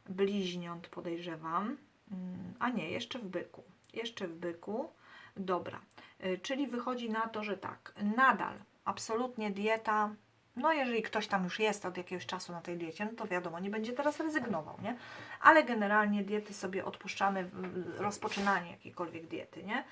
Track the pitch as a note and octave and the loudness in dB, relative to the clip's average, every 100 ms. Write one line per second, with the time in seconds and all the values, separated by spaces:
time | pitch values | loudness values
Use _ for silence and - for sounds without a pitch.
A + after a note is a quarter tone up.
0 | - F#3 G3 G3+ F3+ F3 E3+ E3+ F3 F#3 | -6 2 2 2 0 -4 -6 -8 -12 -8
1 | F3 E3+ F3 D#3+ D#3+ F3 A3 D4 - _ | -6 -6 -6 -6 -2 0 0 -4 -10 _
2 | - F#3 F#3 F#3 F3+ - B3 A3 D#3+ F#3 | -12 -8 -6 -8 -8 -4 -2 0 -2 -4
3 | - B3+ G3 F3 - - - - - A3+ | -6 -8 -4 -6 -6 -14 -20 -20 -14 -8
4 | A3+ - F3+ E3 F3 E3+ - A3 D#4+ - | -8 -6 -8 -4 -6 -6 -6 -4 -4 -10
5 | - - - - F#3 F3 - - - - | -20 -20 -14 -6 0 0 -2 -10 -14 -20
6 | - - F#3 F#3 - C4+ C4 A#3+ B3+ B3 | -20 -6 -2 -2 0 0 0 0 -2 -2
7 | A3+ A3 A3+ G#3+ G#3 F#3 - - - - | 0 0 0 -2 -2 -4 -6 -10 -12 -2
8 | G#3 A3+ C4 G#3 - - - _ - G3+ | 2 6 6 6 0 -6 -16 _ -4 -2
9 | - A3+ B3+ A#3+ G#3+ G3 G#3+ A3 A3 G#3+ | 0 0 0 -2 -2 0 2 2 4 2
10 | G#3+ G#3 _ _ _ A#3+ D4+ D4+ B3 A3+ | 2 -2 _ _ _ 2 4 4 2 0
11 | A3 A3 G#3 G3 F3+ - G#3+ G3+ F#3 F3+ | 0 -2 0 0 2 2 2 2 -2 -4
12 | F3 F3+ - E3+ - E3+ F3 F3 E3 E3 | -4 -6 -4 -8 -6 -8 -6 -6 -4 -4
13 | G#3+ A3+ G3+ F3+ F3 E3+ G3 A3 A3 B3 | -4 -4 -2 -2 -2 -4 -2 -2 -2 2
14 | D4 D4 D#4+ D4+ A#3 E3 - - G3+ A#3+ | 2 2 0 0 0 -2 -4 -6 -6 -6
15 | - - - - C#4+ D#4+ A#3+ A3+ G3+ G#3+ | -10 -14 -12 6 10 10 8 4 4 6
16 | G#3 G#3 F#3+ G#3 G#3 - F#3+ F#3+ - - | 6 4 2 -2 -2 -6 -4 -2 -4 -6
17 | G3+ - G3 G3 F3+ F#3+ F#3 F#3 E3+ F3+ | -6 2 2 2 -2 -6 -6 -4 -4 -2
18 | G3+ G#3 G#3+ G3+ G3+ F#3+ F3 - - - | -2 -2 -4 2 4 2 0 -12 -12 -6
19 | E3+ E3 E3 D#3 - - F#3+ A#3+ - | -6 -6 -8 -8 -8 -10 -4 -4 -6